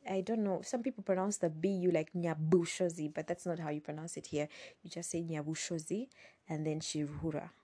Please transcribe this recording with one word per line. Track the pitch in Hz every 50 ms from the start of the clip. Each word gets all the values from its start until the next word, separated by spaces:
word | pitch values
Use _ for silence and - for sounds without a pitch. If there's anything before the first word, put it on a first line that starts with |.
| _ 247
I | 190 190
don't | 185 - 226 226
know. | 214 202 185 -
Some | 190 - - 247
people | 226 269 254 - 202
pronounce | - 196 185 185 202 208 -
the | - 165
B | 156 156 165 202
U | 196 185 180 180
like | 165 156 160 -
Nyabushozi, | - 180 170 170 160 151 156 156 175 180 170 165 - - 185 175 165 175 151 151 151
but | - 151
that's | - 175 175 -
not | 185 170 165
how | 165 151
you | 151 151
pronounce | 147 - 151 156 160 165 -
it | 156 151
here. | - - 147 147 151 - - - - - _
You | _ 175
just | - 170 175 -
say | - 165
Nyabushozi | 170 165 165 151 147 151 160 - - - 180 165 156 - - 208 247 262 - - - - - _ _ -
and | 160 151 156
then | 156 151 156
Chiruhura. | 156 - - 151 151 143 151 147 151 165 151 147 - 170 - _